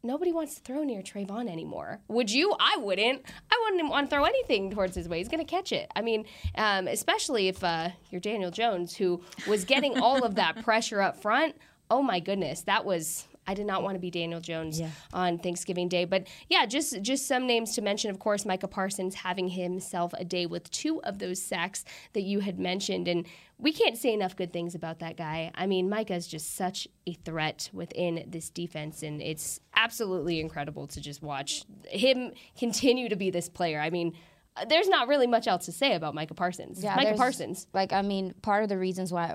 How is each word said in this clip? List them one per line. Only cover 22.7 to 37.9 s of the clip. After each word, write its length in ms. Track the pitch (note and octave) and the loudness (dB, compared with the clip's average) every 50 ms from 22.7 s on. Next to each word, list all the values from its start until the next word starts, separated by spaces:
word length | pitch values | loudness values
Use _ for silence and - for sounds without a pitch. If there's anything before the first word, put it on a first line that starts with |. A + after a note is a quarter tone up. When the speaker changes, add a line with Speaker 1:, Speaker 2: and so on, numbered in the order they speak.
| F3+ F3+ F#3+ - F#3+ F#3 F3 F3 | 0 -2 -2 -2 -2 -2 0 0
Speaker 1:
And 180 | F3 F3 E3+ - - - - - _ _ | 0 0 -2 -4 -12 -20 -20 -20 _ _
we 160 | - D4 - | 0 0 2
can't 240 | - A#4 - A3+ A#3 | 4 4 4 4 2
say 160 | - C4 A3 | 0 0 2
enough 220 | G#3 G3 F#3 - | 2 0 -2 -2
good 180 | - F#3 F3 - | -4 -6 -4 -2
things 220 | F3 E3+ E3+ F3 | -4 -4 -4 -6
about 240 | E3+ E3+ E3 E3 D#3+ | -6 -8 -8 -8 -6
that 180 | F3 E3 E3 - | -6 -6 -6 -6
guy. 340 | E3+ D#3 D#3 E3 D#3+ E3 - | -6 -4 -2 -4 -4 -4 -4
I 100 | - F3 | -2 0
mean, 240 | G3 G3 F#3 F3+ F#3+ | 2 2 2 2 2
Micah 240 | G#3 G#3+ A3 G#3 F#3+ | 0 0 -2 -2 -2
is 140 | F3 F3 - | -4 -4 -6
just 280 | - D#3 D3+ - - | -8 -8 -8 -8 -4
such 320 | - F#3 F3+ G3+ - - - _ _ _ - | -2 -2 -2 -2 -4 -8 -10 _ _ _ -8
a 60 | E3+ | -8
threat 580 | - - - D#3+ D#3+ D#3 D#3 - - - - - | -8 -8 -6 -2 -2 -2 -2 -2 -4 -10 -10 -8
within 500 | F#3+ F3 E3 - - F3+ F3 E3+ E3+ - - | -10 -10 -8 -2 -2 0 0 0 -2 -6 -8
this 240 | - E3 D#3+ - | -10 -10 -10 -10
defense, 500 | _ - F3 E3+ - D#3 D3+ D3+ D#3 - | _ -6 -8 -6 -6 -8 -8 -8 -10 -8
and 180 | - D3+ D3+ D3 | -8 -8 -8 -6
it's 400 | - - D#3 D3+ - - - - _ _ - | -6 -6 -6 -6 -6 -8 -8 -8 _ _ 4
absolutely 640 | G#3+ A3 A3+ A3+ - A#3 G3 F#3 F#3 C#3+ F3 E3+ D#3+ | 4 4 4 0 -4 -2 -2 0 -2 0 0 0 0
incredible 460 | D#3+ D#3+ D#3+ D#3+ C#3+ D3+ D3 D3 D3 | -2 -4 -4 -6 -6 -6 -8 -10 -12
to 160 | C#3 - - | -10 -12 -12
just 220 | C#3 D3 C#3 - - | -10 -12 -12 -10 -8
watch 420 | D3 C#3+ C3+ C#3 - - - - - - - - - | -6 -6 -6 -4 -4 -6 -8 -8 -12 -20 -20 -14 -8
him 460 | - G3+ A3+ C4+ C4 B3+ B3+ - - - - - _ | -2 2 4 4 4 4 0 -6 -10 -14 -20 -20 _
continue 540 | - B3+ A#3+ A3 - - C4+ A#3+ B3+ B3+ A#3 | -4 -2 -2 0 2 4 4 4 4 2 -2
to 60 | G#3 | -2
be 160 | F3+ G3 F#3 | 0 0 0
this 180 | F3 F3 E3+ - | 0 0 -4 -4
player. 320 | - - F3 E3+ D#3 D3+ | -4 -2 0 0 0 0
I 80 | D3 D#3+ | 0 0
mean, 240 | E3+ F3 E3+ E3+ E3 - - - _ _ _ _ _ - F#3 A3 | 0 0 0 -2 -4 -6 -18 -20 _ _ _ _ _ -8 2 4
there's 200 | D4 E4 G#4 F#4+ | 6 6 6 6
not 180 | F#4+ D#4 B3 A#3 | 4 4 4 4
really 200 | C#4+ C#4+ B3+ B3 | 4 4 6 6
much 200 | A#3+ A3+ A#3 A#3 | 4 4 4 4
else 180 | F#3+ F3+ - | 0 0 0
to 60 | - | -6
say 240 | E3+ - - C#4 A3 | -4 0 2 2 2
about 180 | E3 E3 D3+ C#3+ | 2 0 -2 -4
Micah 220 | D#3 D#3 D#3 D#3+ | -4 -6 -6 -4
Parsons. 480 | - F#3 F3 F3 - - - - - F#3 | -2 -2 -2 -2 -4 -12 -12 -10 -6 -4
Speaker 3:
Yeah, 120 | G#3 G3 | 0 2
Speaker 1:
Micah 120 | F#3+ F#3+ G#3+ | 4 4 4
Speaker 3:
there's, 100 | G#3+ G#3+ | 6 4
Speaker 1:
Parsons. 480 | B3 B3+ B3+ - D#3 G#2+ F#3+ - - _ _ | 4 2 2 -2 -4 -6 -6 -8 -10 _ _
Speaker 3:
like, 200 | F#3+ F#3+ F#3 | 0 0 2